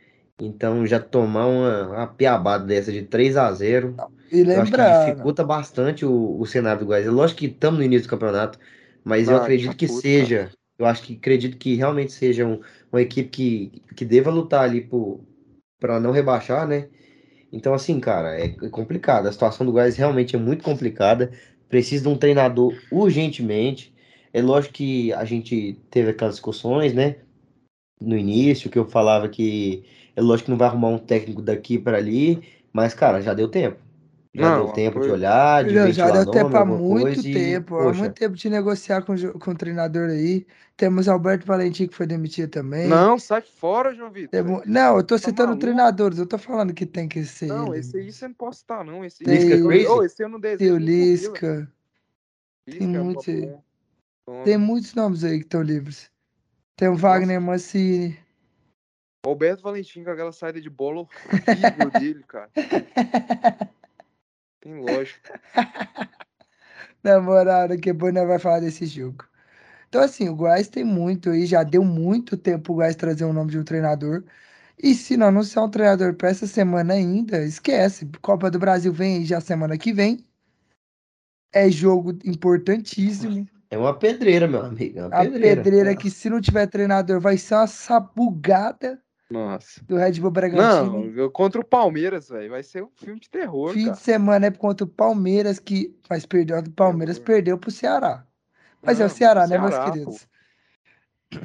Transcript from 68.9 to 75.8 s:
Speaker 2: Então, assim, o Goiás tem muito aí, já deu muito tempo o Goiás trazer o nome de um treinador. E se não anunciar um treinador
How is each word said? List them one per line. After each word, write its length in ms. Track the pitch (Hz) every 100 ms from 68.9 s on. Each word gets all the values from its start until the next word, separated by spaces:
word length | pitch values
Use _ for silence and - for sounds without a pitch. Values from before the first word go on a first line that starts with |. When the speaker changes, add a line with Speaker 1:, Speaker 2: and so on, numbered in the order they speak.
| 143 127 127 - _ _ _ _ _ _
Speaker 2:
Então, 140 | 247
assim, 260 | 277 - 185
o 60 |
Goiás 340 | 156 170 175 208
tem 160 | 262
muito 460 | 240 185 170 185 180
aí, 160 | 165 175
já 160 | 175
deu 200 | 151 180
muito 520 | 185 165 170 226 240 190
tempo 360 | - 170 160
o 40 | 165
Goiás 200 | 165 160
trazer 280 | 165 156
o 80 | 160
nome 180 | 156 156
de 80 | 156
um 60 |
treinador. 600 | 151 165 156 147 147 170 190 _ _ _ _ _
E 140 | 285
se 220 | 254 - 247
não 120 | 214
anunciar 360 | 196 208 220
um 60 | 220
treinador 440 | 214